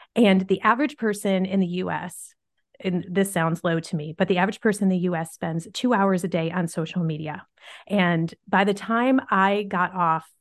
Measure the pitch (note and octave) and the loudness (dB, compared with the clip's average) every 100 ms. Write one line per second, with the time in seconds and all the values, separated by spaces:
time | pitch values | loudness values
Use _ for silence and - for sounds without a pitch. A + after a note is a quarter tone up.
0 | - - A3 F#3+ F#3+ F#3+ G#3+ A#3 D4+ - | -6 4 6 6 4 2 2 2 0 -2
1 | A3 G3+ G3+ F#3+ F#3+ G3 F3+ F3 F3+ D#3 | -4 -2 0 0 0 0 0 -2 -4 -6
2 | F3 - - _ _ _ _ _ F#3+ F3 | -8 -14 -20 _ _ _ _ _ -4 -4
3 | - F3+ G3 F#3 E3 E3+ F3+ E3 D#3+ D#3 | -2 -2 0 0 0 0 -2 -2 -2 -6
4 | D3+ D#3 F#3 F3+ F#3+ G#3 A3 G3+ F#3+ F#3 | -6 -4 0 2 0 0 -2 2 2 2
5 | F3+ E3+ E3 - E3+ E3 - - B3 A3 | 0 -2 -6 -8 -6 -6 -8 -4 0 2
6 | G3 F#3 F3 E3+ D#3+ F3 E3+ - D#3+ F3+ | 2 2 0 -2 -2 -2 -4 -4 -6 -4
7 | D#3+ D3+ D#3 D3+ - _ - - - G3 | -4 -4 -8 -12 -16 _ -20 -20 -4 0
8 | F3 E3+ E3 - - F#3+ G3+ G3 - A3+ | 2 2 -2 -6 -2 2 2 0 -2 0
9 | B3 C4 - G3 G3 G3+ G3+ F#3+ F3+ F#3 | 2 2 2 2 2 2 -2 -2 -2 0
10 | E3+ D#3+ - _ | 0 0 -4 _